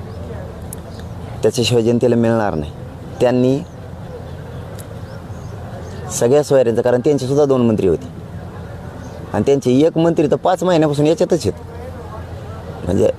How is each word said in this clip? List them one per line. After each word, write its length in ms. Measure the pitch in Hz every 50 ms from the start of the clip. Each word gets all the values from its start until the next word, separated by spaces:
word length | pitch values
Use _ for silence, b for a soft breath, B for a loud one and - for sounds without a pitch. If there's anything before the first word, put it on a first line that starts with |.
| - - - - - - - - - - - - - - - - - - - - - - - - - - - - -
त्याच्याशिवाय 400 | 113 - - 117 - 127 120 113
जनतेला 320 | 113 120 120 120 123 120
मिळणार 380 | 117 117 113 117 113 107 101 87
नाही. 180 | 78 73 73 - - - - - - - - - -
त्यांनी 380 | 123 127 123 123 123 127 135 143 175 - - - - - - - - - - - - - - - - - - - - - - - - - - - - - - - - - - - - - - - - - - - - - - - - -
सगळ्या 320 | - - - 120 131 147 147
सोयऱ्यांचं, 380 | - 143 135 127 120 113 107
कारण 180 | 117 123 120 127
त्यांचे 280 | 113 156 147 135 127 123
सुद्धा 180 | 139 143 151
दोन 220 | 139 135 127 120 117
मंत्री 200 | 110 101 95 95
होते 200 | 80 76 - - - - - - - - - - - - - - - - - - - - - - - - - - -
आणि 100 | 101 107
त्यांचे 260 | - 139 139 - 127
एक 260 | 123 131 151 165 - 160
मंत्री 300 | 165 170 165 151 156 139
तर 80 | 147
पाच 280 | 139 - - 185 175 170
महिन्यापासून 440 | 185 180 160 156 151 147 135 147 151
याच्यातच 400 | 170 - 185 170 185 160 - 101
आहेत, 60 | 82 - - - - - - - - - - - - - - - - - - - - - - - - - -
म्हणजे, 260 | 95 95 98 104 107 -